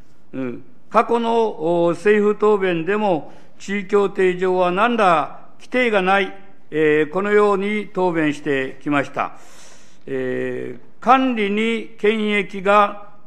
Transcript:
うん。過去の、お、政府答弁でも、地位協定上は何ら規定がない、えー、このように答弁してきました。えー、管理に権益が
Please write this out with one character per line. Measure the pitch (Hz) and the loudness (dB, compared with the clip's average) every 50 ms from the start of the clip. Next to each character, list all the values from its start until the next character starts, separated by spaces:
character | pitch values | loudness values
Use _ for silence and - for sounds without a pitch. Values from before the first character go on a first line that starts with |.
| - - - - - - - | -14 -14 -14 -14 -14 -10 -8
う | 131 | -6
ん。 | 131 123 117 117 - - - - - - | -6 -6 -6 -8 -12 -14 -14 -14 -12 0
過 | - 208 233 | 2 2 2
去 | 233 233 233 | 4 0 0
の、 | 233 226 233 233 226 214 - - 156 170 175 170 170 | 0 0 2 2 0 0 -2 -4 -2 0 2 2 2
お、 | 170 | 2
政 | 165 165 - 208 214 208 202 208 208 | 0 2 2 4 4 4 4 2 2
府 | 208 | 2
答 | 214 208 214 196 | 2 2 4 4
弁 | 190 185 175 165 156 | 2 0 0 -2 -2
で | 170 202 214 | -2 -2 0
も、 | 214 202 175 143 - - - - - - - - | 0 0 0 0 -2 -8 -14 -16 -16 -16 -14 -14
地 | - - 196 208 | -8 -6 -6 -6
位 | 190 180 | -4 0
協 | 208 202 202 190 | 2 2 2 2
定 | 196 - 190 185 180 180 | 0 2 2 2 2 0
上 | 185 185 185 185 | 0 0 2 2
は | 180 180 | 2 2
何 | 175 190 214 240 240 226 | 2 2 2 2 2 4
ら | 208 185 170 156 139 - - - - - - - | 4 4 4 4 2 -2 -6 -12 -14 -14 -14 -14
規 | - - | -10 -2
定 | - 254 254 233 | 0 2 2 4
が | 208 196 | 2 2
な | 185 185 196 196 | 4 4 2 2
い、 | 190 190 190 - - - - - - - | 2 -2 -4 -10 -14 -14 -14 -14 -12 -6
え | - 151 160 151 151 156 156 147 | -2 2 4 4 4 4 2 0
ー、 | |
こ | 156 185 | 0 -2
の | 202 208 | 0 4
よ | 208 208 208 208 202 | 4 6 6 6 4
う | 190 | 2
に | 196 202 214 214 202 - - | 0 0 -2 -2 -4 -4 -2
答 | 185 185 180 | 0 0 2
弁 | 165 165 156 151 143 | 2 2 2 0 0
し | 147 | -2
て | - 156 139 135 131 135 - - | -2 -2 0 0 -2 -4 -6 -8
き | - 151 | -4 0
ま | 147 143 127 | 0 0 0
し | - | 0
た。 | - - 101 85 - - - - - - - - - - - - - - - - | -2 -4 -4 -4 -6 -10 -14 -14 -14 -14 -14 -14 -14 -14 -14 -14 -14 -14 -10 -8
え | 135 131 131 127 127 127 127 127 123 127 127 127 127 131 | -6 -4 -4 -4 -4 -4 -4 -4 -6 -6 -8 -8 -10 -12
ー、 | - - - - - | -12 -14 -14 -4 2
管 | 220 254 269 262 262 247 | 4 4 4 4 2 0
理 | 220 208 196 | 0 0 0
に | 202 214 220 226 226 220 214 - - - | 0 0 0 0 -2 -4 -6 -8 -10 0
権 | - 208 220 220 214 208 | 0 2 2 2 0 0
益 | 208 208 190 - - 202 180 | 0 0 -2 -2 -6 -2 2
が | 196 202 208 202 202 208 - - - - - - | 4 6 6 6 4 2 -6 -12 -14 -14 -14 -14